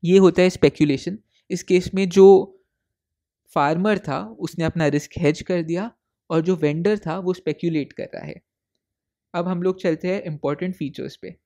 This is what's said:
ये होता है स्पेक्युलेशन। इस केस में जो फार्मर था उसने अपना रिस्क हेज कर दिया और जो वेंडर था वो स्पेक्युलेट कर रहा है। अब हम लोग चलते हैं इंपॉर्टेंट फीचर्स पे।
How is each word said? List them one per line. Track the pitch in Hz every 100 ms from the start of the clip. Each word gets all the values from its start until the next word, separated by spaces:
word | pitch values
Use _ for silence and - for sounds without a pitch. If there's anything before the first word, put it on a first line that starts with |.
ये | 170 190
होता | 185 170
है | 185
स्पेक्युलेशन। | - 147 - 151 135 - 196 _ _ _
इस | 180
केस | - 180 180
में | 190 190
जो | 180 196 190 - _ _ _ _ _ _ _ _ _ _ -
फार्मर | 143 165 196 202
था | 196 143 208 226
उसने | 165 - 165
अपना | 170 156
रिस्क | 143 - -
हेज | 165 160
कर | - 180
दिया | 160 170 220 _ _ _ _
और | 165
जो | 165 185
वेंडर | 156 156 175 208
था | 170 170
वो | 180
स्पेक्युलेट | 185 - 151 170 160 135
कर | - -
रहा | - -
है। | - _ _ _ _ _ _ _ _ _
अब | 175 175
हम | 180
लोग | 180 185
चलते | 185 160 180
हैं | 196
इंपॉर्टेंट | 185 151 139 147 180 185
फीचर्स | 143 - 135 -
पे। | - -